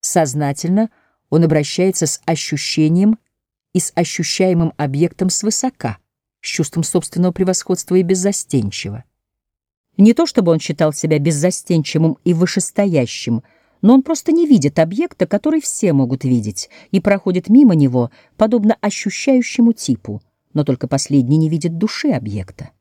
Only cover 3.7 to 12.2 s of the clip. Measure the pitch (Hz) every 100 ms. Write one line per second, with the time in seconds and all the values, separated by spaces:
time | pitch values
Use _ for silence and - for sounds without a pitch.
3.7 | 185 - - 175 - 165 - 185 175 165
4.7 | - 147 139 175 - 190 - 208 - 262
5.7 | _ 123 107 _ _ _ _ - - 156
6.7 | 165 160 180 - - 180 175 190 180 -
7.7 | 180 - 180 175 185 190 196 - 139 101
8.7 | - - 107 - _ _ _ _ _ _
9.7 | _ _ - 208 233 330 - 175 160 -
10.7 | 151 156 147 160 156 147 147 175 - -
11.7 | 170 151 156 160 -